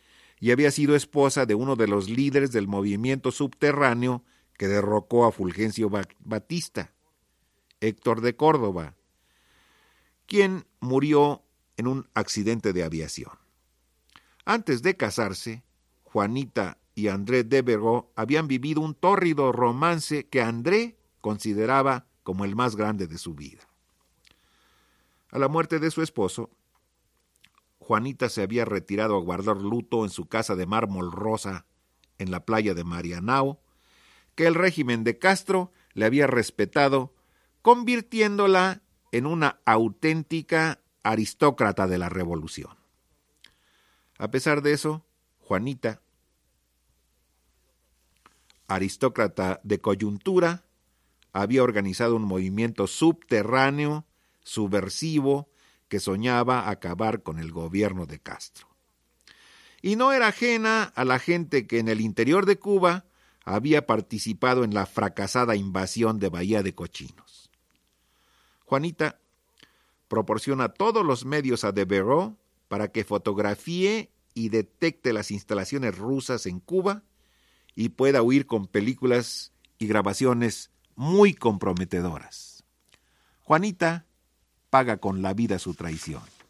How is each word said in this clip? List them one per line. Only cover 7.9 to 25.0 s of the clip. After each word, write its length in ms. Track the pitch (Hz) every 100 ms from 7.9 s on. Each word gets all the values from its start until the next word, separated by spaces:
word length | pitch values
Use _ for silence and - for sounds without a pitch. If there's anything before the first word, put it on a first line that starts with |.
| 101 123 113
de 160 | 120 117
Córdoba, 580 | 156 151 107 87 76 - _ _ _ _ _ _ _ _ _ _ _ _ -
quien 400 | 202 196 185 - -
murió 640 | 123 131 147 147 147 - _ _ _ -
en 100 | 123
un 220 | 135 -
accidente 580 | 110 104 107 104 113 107
de 120 | 90
aviación. 480 | 80 80 78 - 60 - _ _ _ _ _ _ _ - _ _ -
Antes 360 | 226 190 123
de 120 | 170 185
casarse, 680 | 107 120 104 95 117 117 _ _ _ _
Juanita 760 | _ 107 101 127 127 113 92 - _
y 140 | - 104
André 360 | 98 101 127
Devereaux 640 | 113 135 123 107 113 120 -
habían 320 | - 113 151 151
vivido 360 | 131 147 156
un 120 | 156
tórrido 580 | 143 208 196 175 143 135
romance 760 | 117 123 123 170 165 - 151 -
que 140 | 131
André 560 | 117 117 139 208 233 - _ _
consideraba 840 | 110 104 113 101 113 135 135 127 - _
como 220 | - 95
el 100 | 101
más 220 | 107 123 107
grande 300 | 107 104 85
de 100 | 80
su 160 | 87
vida. 280 | 73 69 - _ _ _ _ _ _ _ _ _ _ _ _ _ _